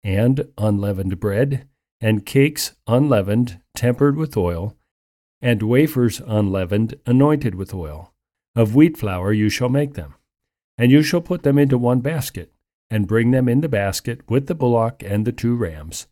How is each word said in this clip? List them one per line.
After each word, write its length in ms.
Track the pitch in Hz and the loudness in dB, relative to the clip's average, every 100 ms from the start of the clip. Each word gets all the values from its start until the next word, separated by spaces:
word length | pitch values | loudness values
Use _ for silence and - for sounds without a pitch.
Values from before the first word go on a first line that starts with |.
and 480 | 101 98 120 135 - - | -2 0 2 0 -4 -4
unleavened 600 | 107 101 101 95 95 92 | -2 0 -2 -4 -6 -4
bread, 480 | 107 101 139 135 - _ _ _ | -4 -2 -2 -4 -8 _ _ _
and 280 | 110 107 - | 0 0 0
cakes 480 | 135 139 - - _ - | 2 2 0 -10 _ 0
unleavened, 720 | 120 147 113 95 110 120 92 _ | 2 4 2 2 0 -2 -6 _
tempered 440 | - 120 123 143 143 | -4 -2 2 0 0
with 180 | 156 113 | -4 -2
oil, 400 | 87 85 101 - _ _ _ _ _ _ | -2 -2 -8 -12 _ _ _ _ _ _
and 220 | 123 113 | -2 0
wafers 580 | 107 127 156 131 120 - - | 2 2 2 2 0 -2 -2
unleavened, 720 | 107 101 95 90 104 110 - - | 0 0 -2 -2 0 -2 -4 0
anointed 480 | 123 147 151 135 | 4 4 2 -2
with 180 | 90 95 | -6 -10
oil. 400 | 95 78 76 80 _ _ _ _ | -10 -10 -12 -18 _ _ _ _
Of 200 | 117 110 | 0 2
wheat 240 | 120 165 151 | 4 2 0
flour 340 | 104 90 95 | -6 -4 -2
you 160 | 107 104 | 2 0
shall 220 | - 123 | 0 -2
make 240 | 139 143 | 0 -2
them. 200 | 143 73 - _ _ _ _ _ - | -8 -16 -18 _ _ _ _ _ 0
And 140 | 123 | 6
you 100 | 143 | 6
shall 200 | 151 175 | 6 -2
put 200 | 170 180 | -2 -2
them 140 | - 143 | 2 4
into 220 | 143 127 | 4 2
one 220 | 120 127 | 2 0
basket, 520 | 131 160 - 95 85 _ _ _ _ | -2 -6 -8 -12 -16 _ _ _ _
and 180 | 110 95 | -4 0
bring 220 | 113 117 | 2 2
them 180 | 131 123 | 2 2
in 140 | 127 | 0
the 60 | 156 | 0
basket 520 | 110 98 - - 117 - | -2 -2 -4 -8 -10 -2
with 180 | 120 139 | -2 -2
the 80 | |
bullock 480 | 160 127 117 113 - | -2 0 2 0 -4
and 220 | 95 104 | -6 -2
the 80 | 110 | -2
two 240 | 120 117 120 | -4 -4 -2
rams. 500 | 95 76 78 - - | -6 -8 -14 -14 -16